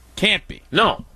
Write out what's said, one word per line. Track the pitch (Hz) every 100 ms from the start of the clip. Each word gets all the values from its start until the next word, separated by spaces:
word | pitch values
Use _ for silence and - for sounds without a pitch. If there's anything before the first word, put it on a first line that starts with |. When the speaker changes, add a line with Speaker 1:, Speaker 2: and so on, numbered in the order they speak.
| - -
Speaker 1:
Can't | 208 190 -
be. | - -
Speaker 2:
No, | 170 214 104 -